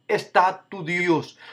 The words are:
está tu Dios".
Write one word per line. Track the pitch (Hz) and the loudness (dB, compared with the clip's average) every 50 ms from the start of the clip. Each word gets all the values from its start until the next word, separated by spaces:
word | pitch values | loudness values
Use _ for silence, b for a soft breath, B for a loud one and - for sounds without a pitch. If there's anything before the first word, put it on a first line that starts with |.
| _ - | _ -2
está | 214 196 - - - 202 180 180 190 - - - | -2 -2 -2 0 2 2 2 2 0 -4 -10 -16
tu | - 196 170 | -14 -10 -8
Dios". | 151 175 180 180 180 165 151 135 - - B B B | -6 -4 -2 2 2 2 0 0 -4 -12 B B B